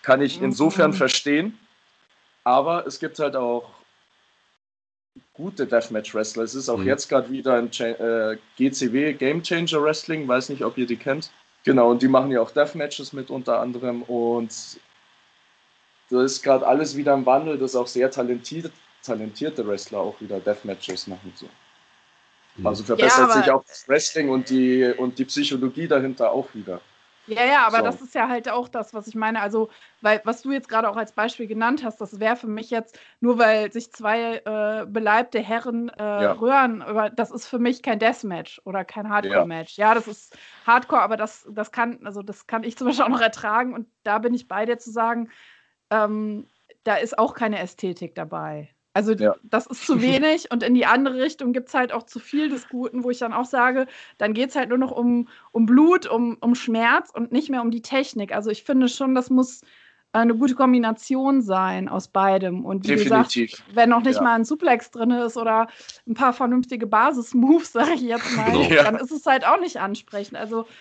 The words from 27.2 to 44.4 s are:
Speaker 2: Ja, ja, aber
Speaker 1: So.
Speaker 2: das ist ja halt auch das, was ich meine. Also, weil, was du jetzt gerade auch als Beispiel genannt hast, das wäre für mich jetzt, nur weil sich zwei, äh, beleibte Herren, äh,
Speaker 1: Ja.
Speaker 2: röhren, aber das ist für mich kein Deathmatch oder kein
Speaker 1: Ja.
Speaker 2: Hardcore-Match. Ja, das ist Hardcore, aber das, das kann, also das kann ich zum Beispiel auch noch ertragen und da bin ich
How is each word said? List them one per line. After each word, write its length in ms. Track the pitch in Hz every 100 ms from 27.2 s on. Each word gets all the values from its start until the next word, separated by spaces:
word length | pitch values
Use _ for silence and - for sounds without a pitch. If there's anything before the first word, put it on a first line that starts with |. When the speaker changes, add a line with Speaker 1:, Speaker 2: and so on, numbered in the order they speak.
| -
Speaker 2:
Ja, 180 | 220
ja, 220 | 247 285 233
aber 120 | 226
Speaker 1:
So. 40 |
Speaker 2:
das 160 | 220 247
ist 140 | 262
ja 120 | 302 233
halt 220 | 247 240
auch 200 | 233 247
das, 240 | 240 208
was 120 | 220 208
ich 80 |
meine. 280 | 220 220 226
Also, 260 | 202 220 220 - - _
weil, 220 | 214 214
was 160 | 214 233
du 100 | 262
jetzt 160 | 277 262
gerade 220 | 220 226
auch 80 | 214
als 160 | 214
Beispiel 340 | - 226 - 220
genannt 380 | 220 226 294
hast, 160 | 240 214
das 180 | 202 202
wäre 160 | 220 240
für 100 | 226
mich 240 | 214 220
jetzt, 280 | 233 226 - - _
nur 160 | 240 240
weil 320 | 226 220 208
sich 220 | 233 226
zwei, 440 | - 220 226 233 226 -
äh, 400 | 214 208 220 202
beleibte 540 | 208 214 214 247 226
Herren, 500 | 208 226 247 233 240
äh, 120 | -
Speaker 1:
Ja. 300 | 208 208 202
Speaker 2:
röhren, 480 | 208 226 269 254 220
aber 300 | 127 214 214
das 200 | 233 214
ist 160 | 240 -
für 120 | 247
mich 240 | 240 254
kein 160 | - 220
Deathmatch 640 | 226 247 208 170 160 -
oder 180 | - 190 185
kein 180 | 214
Speaker 1:
Ja. 60 | 208
Speaker 2:
Hardcore-Match. 640 | 208 196 196 170 165 165 -
Ja, 160 | 208
das 140 | 226 226
ist 300 | 208 - - - - -
Hardcore, 360 | 240 254 285
aber 160 | 208 220
das, 280 | 214 - -
das 200 | 208 214
kann, 280 | - 233 233 -
also 160 | 202
das 240 | 202 196 -
kann 180 | 226
ich 140 | 233 226
zum 80 | 247
Beispiel 180 | 254
auch 60 | 240
noch 100 | 247
ertragen 540 | 226 - 214 220 254
und 120 | 240 226 _
da 140 | - 214
bin 120 | 240
ich 160 | 240